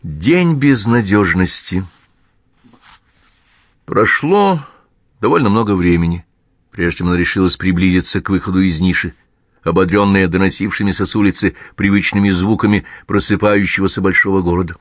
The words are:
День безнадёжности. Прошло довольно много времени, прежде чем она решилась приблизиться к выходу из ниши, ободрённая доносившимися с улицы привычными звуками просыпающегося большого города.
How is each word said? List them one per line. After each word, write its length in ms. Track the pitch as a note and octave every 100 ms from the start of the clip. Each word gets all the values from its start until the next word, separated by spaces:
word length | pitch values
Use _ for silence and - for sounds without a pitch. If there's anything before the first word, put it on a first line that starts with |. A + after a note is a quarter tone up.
День 540 | - D2+ F#2+ F3 F3 D3+
безнадёжности. 1300 | C#3 B2+ G#2 A#2+ G2 G#2+ F#2+ E2+ F2+ - - F2+ F#2 _ _ _ _ _ _ _ _ _ _ - _ _ _ _ _ _ _ _ -
Прошло 760 | - A2+ - D3 G3+ G3+ F3 C#3 _ _ _ _ _
довольно 260 | A2 E3 A#2
много 260 | G#2+ G#2+
времени, 520 | G2 F2 F2 E2+ E2+ - _ _ _ _
прежде 280 | - F2 -
чем 100 | F2
она 80 | F2
решилась 400 | F2 G2 F#2 -
приблизиться 640 | F#2 F2 F#2 F2+ E2+ G2
к 80 | -
выходу 320 | F#2+ - F#2
из 200 | F#2+ D#2+
ниши, 340 | F#2 E2+ E2+ - _ _ _ _
ободрённая 680 | - E2+ F2+ G2+ G2+ G2 F#2
доносившимися 760 | F2+ F#2+ - G2 - G2+ F2+ F#2+
с 100 | G#2+
улицы 400 | G2+ - F#2+ - -
привычными 540 | - G2+ G2+ - G2+ G2+
звуками 560 | F2+ F#2+ G#2+ G#2 G#2 - - -
просыпающегося 960 | G2+ - G2+ G#2+ G#2 F#2+ - F#2+ -
большого 400 | F#2+ F2+ G2 F#2+
города. 340 | F2 F2 F2 F2